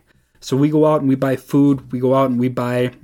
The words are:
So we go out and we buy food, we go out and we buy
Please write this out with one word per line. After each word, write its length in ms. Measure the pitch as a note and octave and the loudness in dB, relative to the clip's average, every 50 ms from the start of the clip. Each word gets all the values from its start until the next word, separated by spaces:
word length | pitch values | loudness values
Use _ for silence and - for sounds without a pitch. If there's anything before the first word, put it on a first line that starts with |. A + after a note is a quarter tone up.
| _ _ _ _ _ _ _ _ | _ _ _ _ _ _ _ _
So 140 | - - C3 | -8 -4 -2
we 140 | C3+ D3 D3+ | 0 0 2
go 160 | D3+ D3+ D#3 | 2 2 2
out 160 | D#3 D#3 D3 | 2 2 0
and 80 | C#3 C3+ | 0 0
we 60 | C3+ | 0
buy 200 | C3+ C#3+ C3+ B2+ | 0 0 -2 -2
food, 560 | - - - - C#3+ C#3+ C#3+ C#3 C3+ - - | -4 -6 -2 0 2 2 2 2 0 -4 -10
we 80 | B2+ B2 | -8 -2
go 160 | B2+ B2+ C3+ | 0 0 2
out 140 | C3+ C3+ B2+ | 2 2 0
and 100 | B2 A#2+ | 0 -2
we 80 | B2 | -2
buy 460 | B2 A#2+ B2+ B2 A#2+ B2 B2 B2 B2 - - | -2 -2 -4 -4 -2 -2 -2 -2 -4 -4 -10